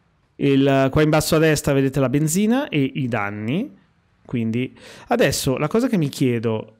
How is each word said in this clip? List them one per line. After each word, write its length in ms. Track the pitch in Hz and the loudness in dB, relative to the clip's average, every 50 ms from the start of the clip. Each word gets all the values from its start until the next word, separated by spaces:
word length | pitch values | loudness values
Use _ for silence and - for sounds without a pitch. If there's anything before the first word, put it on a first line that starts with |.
| _ _ _ _ _ _ _ | _ _ _ _ _ _ _
Il, 540 | - - 143 139 135 135 139 135 135 135 135 | -2 0 2 2 4 4 4 4 2 2 2
qua 120 | 131 156 | 2 2
in 60 | 156 151 | 2 4
basso 280 | 156 156 151 - 175 | 2 2 2 2 2
a 20 | 156 | 2
destra 340 | 160 160 151 - - 151 143 | 4 2 2 0 0 0 0
vedete 260 | 139 135 135 135 143 | 0 0 0 0 0
la 80 | 135 123 | -2 0
benzina 600 | 127 147 156 151 156 190 214 214 233 262 302 - | 0 0 0 0 0 0 0 2 0 0 -2 -2
e 120 | - 151 | -2 -2
i 260 | 135 135 - 156 135 | -2 -2 -2 -4 -4
danni. 680 | 120 113 110 101 101 104 104 107 110 135 190 254 302 - _ _ _ _ _ _ _ _ _ _ | -2 -2 -4 -4 -4 -6 -6 -4 -4 -4 -4 -4 -6 -12 _ _ _ _ _ _ _ _ _ _
Quindi 520 | - - 120 113 113 110 120 127 - - - - - - - - - | -8 -6 -4 -2 -2 -2 -4 -4 -6 -8 -18 -20 -20 -20 -20 -6 -4
adesso 480 | - 226 214 143 - - - 143 127 127 | 0 2 2 2 0 -2 -2 -2 -2 0
la 100 | 147 151 | -2 -2
cosa 180 | - 226 254 | 0 0 0
che 100 | 254 226 | 0 0
mi 120 | 185 156 139 | 0 0 -2
chiedo, 680 | - - 143 127 120 117 110 117 110 107 - - - | -2 0 0 0 0 0 -2 -2 -2 -4 -6 -10 -10